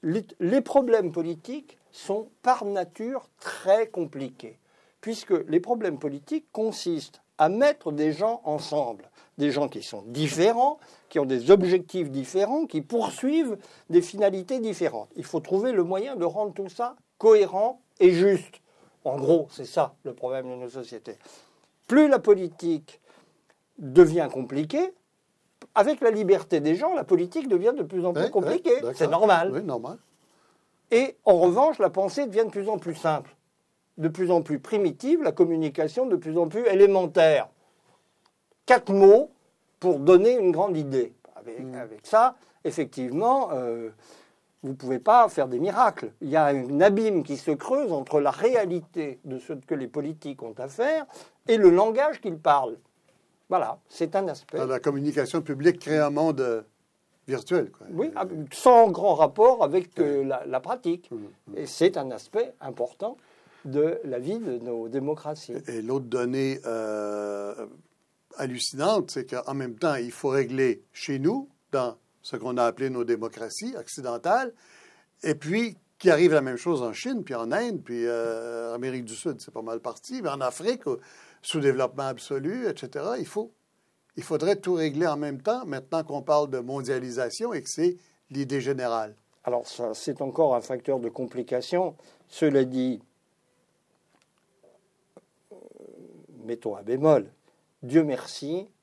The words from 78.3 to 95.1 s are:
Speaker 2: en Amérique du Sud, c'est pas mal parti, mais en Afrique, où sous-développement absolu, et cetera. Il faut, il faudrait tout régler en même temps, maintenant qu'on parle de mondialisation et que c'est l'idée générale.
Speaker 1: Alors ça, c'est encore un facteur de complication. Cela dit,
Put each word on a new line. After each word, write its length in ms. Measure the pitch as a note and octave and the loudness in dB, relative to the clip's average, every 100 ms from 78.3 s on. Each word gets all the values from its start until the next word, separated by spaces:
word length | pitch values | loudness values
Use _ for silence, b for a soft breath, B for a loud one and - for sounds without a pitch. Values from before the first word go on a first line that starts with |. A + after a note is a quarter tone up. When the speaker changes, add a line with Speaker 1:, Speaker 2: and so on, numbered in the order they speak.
| A2+ A#2 A#2 A#2 | -6 -8 -10 -8
Speaker 2:
en 20 | |
Amérique 320 | A#2 C3 B2+ A#2+ | -8 -8 -8 -10
du 80 | |
Sud, 260 | A2+ F3 B2 | -10 -10 -10
c'est 120 | - | -14
pas 80 | - | -14
mal 180 | A2+ A2+ | -10 -10
parti, 400 | B2 A2+ - B3+ | -10 -14 -14 -8
mais 60 | F3+ | -8
en 120 | C#3 | -4
Afrique, 460 | C3 - F#3 B3 - | -6 -4 -6 -4 -4
où 120 | B2 b b b b | -8 b b b b
sous-développement 640 | - D#3+ C#3 C3 C3 C3+ C3+ | -8 0 0 2 -2 -4 -8
absolu, 580 | B2+ - C#3 C#3 A#3 A#3 | -8 -8 -6 -6 -6 -6
et 80 | C#3+ | -8
cetera. 400 | B2+ D3 D#3+ B3 | -10 -10 -8 -8
Il 80 | - | -8
faut, 240 | G#3 A3+ _ _ _ _ _ _ - | -8 -10 _ _ _ _ _ _ -16
il 60 | |
faudrait 340 | A#2+ D3+ E3 G3 | -6 -4 0 -2
tout 180 | F3+ | -2
régler 320 | F3 D#3+ C#3+ F3 | -2 -2 -2 -2
en 100 | D3 | -2
même 240 | D3 C#3 | -6 -6
temps, 240 | E3 B3 A3+ | -4 -4 -4
maintenant 360 | C3+ C3 E3 | -10 -6 -6
qu'on 180 | D#3 D3 | -6 -10
parle 280 | C#3 D3+ C#3+ | 0 0 0
de 80 | C3 | -4
mondialisation 920 | B2 C#3 C3 B2+ B2+ A#2+ A#2+ - A3+ | -6 -8 -4 -4 -4 -6 -6 -6 -8
et 100 | F3+ | -8
que 80 | - | -10
c'est 260 | - F3 F3+ b b _ | -2 -2 -2 b b _
l'idée 300 | C3+ C3+ C#3 | -10 -6 -4
générale. 540 | B2 C3+ B2+ A#2 G#2+ G#2+ _ _ | -4 -4 -2 -4 -6 -12 _ _
Speaker 1:
Alors 220 | - B2 A#2+ | -4 -4 -6
ça, 280 | - A#2+ | -8 -8
c'est 260 | G#2+ - C3 | -6 -8 -6
encore 340 | C3+ B2 D#3 | -6 0 2
un 60 | B2 | 2
facteur 400 | A2 B2+ - C3+ | -2 -10 -4 -4
de 80 | A#2+ | -4
complication. 840 | - B2 B2 A#2+ B2+ B2+ F3 F3+ D3+ b b _ | -8 -10 -8 -6 -6 -4 -2 -2 -6 b b _
Cela 360 | - D#3+ C#3 | -2 2 2
dit, 360 | C3 C3 B2+ A#2 _ _ _ _ _ _ _ _ _ _ _ _ _ _ _ _ _ _ _ _ _ | 0 -2 -4 -6 _ _ _ _ _ _ _ _ _ _ _ _ _ _ _ _ _ _ _ _ _